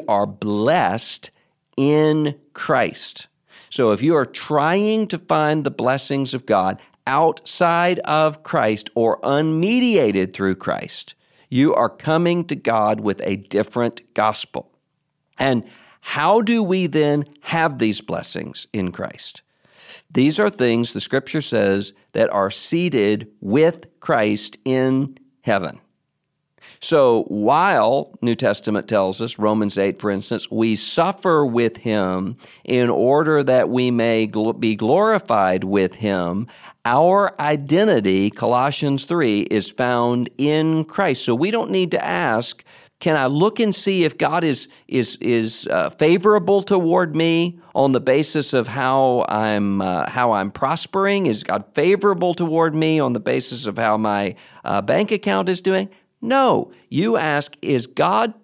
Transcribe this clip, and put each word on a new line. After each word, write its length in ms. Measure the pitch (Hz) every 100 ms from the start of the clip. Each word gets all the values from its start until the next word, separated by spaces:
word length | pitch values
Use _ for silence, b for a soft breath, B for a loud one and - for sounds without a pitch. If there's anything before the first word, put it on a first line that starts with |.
| -
are 200 | 104 104
blessed 1040 | 98 104 104 117 170 95 110 - - - _ _ _ _ -
in 600 | 139 151 156 156 151 143 _
Christ. 760 | - - 135 101 - - - - _ _ B B
So 200 | - 117
if 120 | 101
you 120 | 147 156
are 100 | 127
trying 840 | - - 151 151 190 214 220 214
to 100 | 165
find 460 | - 156 151 151
the 80 | 143
blessings 640 | - 120 135 - 139 131 131
of 100 | -
God 340 | 101 92 98 b b -
outside 880 | 139 160 - - - 170 170 175 180
of 440 | - 151 156 151
Christ 480 | - 160 110 107 -
or 260 | 120 113 -
unmediated 1120 | 127 139 160 160 190 247 247 196 113 95 92
through 220 | - 95 92
Christ, 600 | - 53 - - - - b b b
you 260 | 127 151 -
are 140 | 117
coming 560 | - 156 160 170 175 170
to 100 | 147
God 460 | 113 113 104 107
with 200 | 107 95
a 120 | - 101
different 680 | - 101 107 123 117 - _ -
gospel. 560 | 107 104 - - - _ _ _ _ _ _ -
And 260 | 135 123 - B B B
how 400 | - - 160 220
do 220 | 220 233
we 240 | 190 185 170
then 380 | 151 147 147 143 _
have 360 | - 165 165 127
these 240 | 110 98
blessings 640 | - 85 - - - - -
in 180 | 107 90
Christ? 500 | 87 - - - - _ B B B B B B
These 280 | - 139 160
are 100 | 208
things 440 | 202 123 117 117
the 80 | 107
scripture 400 | - 131 - 156
says 520 | 139 113 101 98 101 - b
that 180 | - 113
are 200 | 101 98
seated 760 | - - 170 175 131 101 107 - -
with 460 | 98 127 160 - - _
Christ 580 | - 131 107 107 - - 131
in 520 | 131 131 131 135 - _ _
heaven. 380 | - 101 82 - _ _ _ _ _ _ _ _ B B
So 440 | - 156 127 113
while 960 | - 104 107 151 196 147 107 135 - -
New 140 | 120 113
Testament 520 | 120 104 - 104 -
tells 340 | 107 95 95
us, 180 | 117 -
Romans 380 | 107 107 101 98
eight, 220 | 98 90
for 100 | 107
instance, 400 | 98 - 113 -
we 260 | 110 113 104
suffer 720 | - - 175 190 185 156 139
with 320 | 117 113 -
him 580 | 117 107 92 92 95 120 B B
in 260 | - 123 120
order 540 | 78 123 143 156 151
that 260 | 131 127 90
we 220 | 127 127
may 360 | 120 117 110 110
gl-, 320 | 110 110 -
be 160 | 110 107
glorified 880 | 110 170 214 214 - 110 95 92
with 320 | 95 101 92 -
him, 520 | 107 95 87 95 120 B B B 117
our 540 | 131 170 202 196 -
identity, 880 | 147 147 139 165 214 139 98 95 101
Colossians 760 | - 110 123 139 - 143 135 139
three, 360 | 170 123 104
is 280 | - 104 -
found 600 | - 123 120 120 123 120 -
in 460 | 143 156 160 160
Christ. 400 | 156 - 190 127
So 120 | - 120
we 160 | 185
don't 200 | 226 -
need 200 | 190 175
to 140 | - 143
ask, 580 | 175 156 110 - - - b b -
"Can 160 | 175 151
I 120 | 131
look 340 | 147 208 220
and 120 | 220
see 300 | 190 196 190
if 140 | 160 -
God 260 | 143 170
is, 240 | 165 127 - b b
is, 280 | 127 113 -
is, 440 | 120 117 110 - -
uh, 220 | 87 73
favorable 680 | - 156 180 202 214 180 202
toward 540 | 196 196 165 180 175 151
me 440 | 165 165 175 175 B
on 200 | - 139
the 80 | 127
basis 500 | - 139 151 156 143
of 160 | 131 113
how 580 | 127 131 135 131 123 -
I'm, 520 | 107 110 104 101 98
uh, 280 | 92 87 -
how 240 | 123 123
I'm 180 | 104 98
prospering? 760 | - 135 165 - 196 196 202 170
Is 160 | 107
God 200 | - 101 -
favorable 600 | - 170 196 202 180 180
toward 420 | 170 170 160 165 156
me 240 | 160 156
on 140 | 131
the 80 | 120
basis 440 | 123 131 - 123 110
of 120 | 101
how 180 | 113 110
my, 400 | 107 101 101 - B B -
uh, 160 | 98
bank 320 | 139 156 208
account 340 | 202 196 190 185
is 140 | 180
doing?" 260 | 190 190 196 b b -
No, 500 | 226 269 262 120 120 B B
you 280 | 131 214 214
ask, 380 | 156 147 - -
"Is 260 | 101 131 117
God 460 | - 156 214 226 -